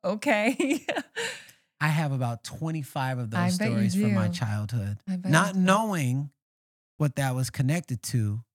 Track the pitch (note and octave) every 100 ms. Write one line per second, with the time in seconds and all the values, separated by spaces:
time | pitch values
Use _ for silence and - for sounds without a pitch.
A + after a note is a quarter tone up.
0 | F#3 G#3 C#4+ G#3+ A3 C4+ C#4 D4+ - -
1 | - - A4+ - - - _ _ D3+ D#3
2 | D3+ C3+ A#2+ A#2 - - D#3+ D#3+ C3+ D3+
3 | C3 B2+ A#2 C#3 F3+ F3+ A3 G#3 G3 F#3
4 | G#3+ G3 F3 F3 A2 G#2 G#2 A#2 G2 G#2
5 | - F#3 F#3 D#3+ G3 F#3+ F#3 G3+ A3+ F3+
6 | C3 C3 C#3+ _ _ _ _ _ _ _
7 | D3+ C3+ C3+ B2+ B2 - C3 E3 - B2
8 | - B2 G#2+ G#2 -